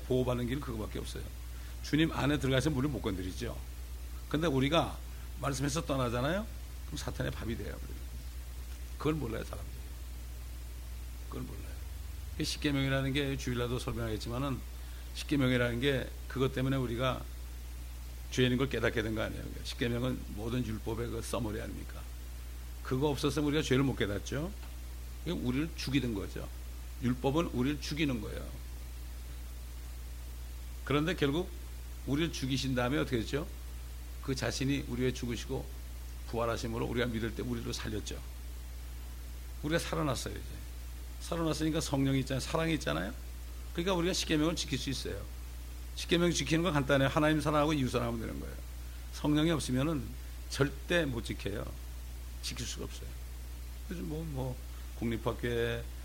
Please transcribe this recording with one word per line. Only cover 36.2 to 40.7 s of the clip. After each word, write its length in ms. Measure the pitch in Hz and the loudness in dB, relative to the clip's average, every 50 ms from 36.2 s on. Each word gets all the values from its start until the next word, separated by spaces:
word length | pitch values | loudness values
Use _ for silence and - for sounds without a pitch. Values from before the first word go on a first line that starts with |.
| - - | -6 -2
부활하심으로 560 | - 113 117 117 113 107 - 117 113 117 131 | 0 2 2 2 2 2 0 0 0 0 0
우리가 220 | 120 117 120 120 120 | 2 4 4 4 4
믿을 260 | 110 113 110 113 104 | 2 2 0 0 0
때 80 | - 113 | -2 -2
우리를 300 | 123 120 117 117 120 117 | -2 -2 -2 -2 -2 -4
살렸죠. 440 | - - 113 107 101 98 - - - - - - - - - - - - - - - - - - - - - - - - - - - - - - - - | -4 -2 -2 -2 -2 -4 -4 -6 -6 -8 -8 -10 -10 -10 -10 -8 -8 -10 -10 -10 -8 -8 -8 -8 -8 -8 -8 -8 -10 -10 -10 -10 -10 -10 -10 -8 -4 0
우리가 160 | 151 160 165 | 2 2 2
살아났어요, 540 | - - 165 160 160 143 123 - - 107 104 | 2 2 0 2 2 2 2 0 0 -4 -4
이제. 100 | - - - - - - - | -6 -6 -8 -8 -8 -10 -10